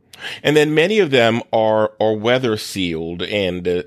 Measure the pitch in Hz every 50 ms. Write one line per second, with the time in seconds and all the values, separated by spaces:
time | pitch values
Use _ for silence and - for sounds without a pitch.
0 | _ _ - - - - - - - 143 147 151 151 151 151 156 160 185 214 220
1 | 196 151 135 127 117 113 113 117 - _ - 117 110 110 110 110 107 - - -
2 | 107 110 110 107 104 117 123 131 131 117 107 107 - - - 101 92 87 80 80
3 | 82 82 87 87 90 85 104 104 98 90 90 90 87 90 87 87 87